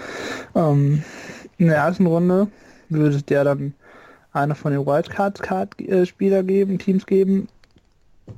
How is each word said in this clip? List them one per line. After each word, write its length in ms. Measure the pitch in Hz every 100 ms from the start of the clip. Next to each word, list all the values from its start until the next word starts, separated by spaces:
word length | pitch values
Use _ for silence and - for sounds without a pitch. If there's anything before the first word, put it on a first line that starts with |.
| - - - - - 190
Ähm, 480 | 160 143 143 151 - - - - - -
in 100 | 170
der 80 | 151
ersten 300 | 156 180 180
Runde 420 | 170 180 185 202 - - - -
würde 260 | 156 151
es 100 | 143
der 200 | - 143
dann 300 | 143 139 143 - - - - - _
einer 240 | 147 147 143
von 160 | 151
den 120 | 139
Wildcard-Card, 960 | 143 147 170 - 202 202 - 190 202 -
äh, 260 | - 190 180
Spieler 360 | - 196 190
geben, 380 | 185 196 196 185
Teams 260 | - 190 -
geben. 400 | 190 190 196 - _ _ _ _ _ _ _ -